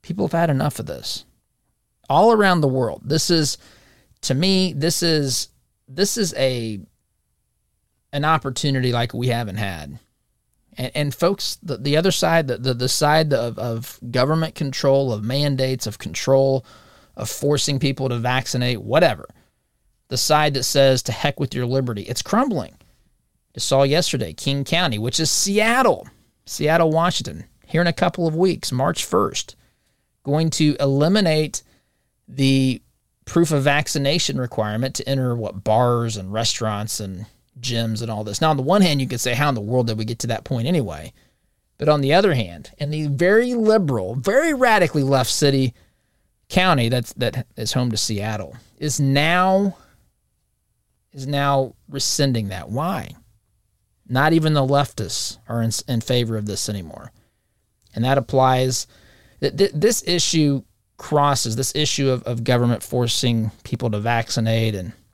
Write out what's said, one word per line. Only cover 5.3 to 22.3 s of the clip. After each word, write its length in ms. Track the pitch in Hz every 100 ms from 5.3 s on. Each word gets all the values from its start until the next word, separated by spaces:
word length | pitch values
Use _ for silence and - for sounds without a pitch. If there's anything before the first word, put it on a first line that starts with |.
| 123 - _ _ _ _
this 300 | 135 202 240
is 180 | 185
a, 460 | 139 131 127 113 104 - _ _ _ _ _ _ _ _ _ _ _ _
an 100 | 143
opportunity 680 | 147 160 139 127 147 135 127
like 200 | 120 120
we 160 | - 123
haven't 280 | 117 110 98
had. 420 | 98 85 73 71 _ _ _ _ _ _ _ -
And, 120 | 127
and 200 | 147 147
folks, 440 | - 185 202 - -
the, 140 | 170 113
the 220 | 143 147
other 120 | 180
side, 380 | - 170 165 143
the, 80 | 120
the, 160 | 131
the 160 | 120 127
side 460 | - 147 156 156
of, 240 | 131 117 110
of 400 | 120 113 - - 120
government 440 | 123 131 160 160
control, 580 | - 143 127 139 139 135
of 100 | 107
mandates, 640 | 104 139 147 135 131 127 107
of 120 | -
control, 680 | - 80 - 135 135 135 - - - _ _
of 140 | - 120
forcing 500 | - 139 143 - 139
people 300 | 143 131 131
to 80 | 120
vaccinate, 640 | 120 127 - 127 123 117
whatever. 480 | 104 135 170 90 - - _ _ _ _ _ _ _
The 80 | 127
side 380 | - 151 151
that 80 | 135
says, 400 | 120 143 135 131
"To 100 | -
heck 260 | 120 147 -
with 160 | 143
your 120 | - 123
liberty," 380 | 135 127 104
it's 180 | - 120
crumbling. 520 | -